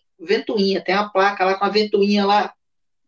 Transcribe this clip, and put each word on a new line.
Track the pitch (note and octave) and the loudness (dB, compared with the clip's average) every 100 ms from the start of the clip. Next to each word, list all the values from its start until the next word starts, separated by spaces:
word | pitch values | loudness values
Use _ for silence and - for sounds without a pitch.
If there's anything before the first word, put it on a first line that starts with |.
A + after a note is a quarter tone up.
| _ _ | _ _
ventoinha, | E3+ A3+ C#4 A#3 G3 F#3+ | -4 -2 -2 -2 0 -2
tem | - F#3+ | -2 -2
a | G#3 | 0
placa | F#3+ G3 G3+ F#3+ | 0 0 0 0
lá | F#3+ | 0
com | G3+ | 0
a | |
ventoinha | G3+ G#3+ G#3 G3+ G#3 G3 | 0 0 0 2 2 2
lá, | G#3 F#3 - _ _ _ _ | 2 0 -8 _ _ _ _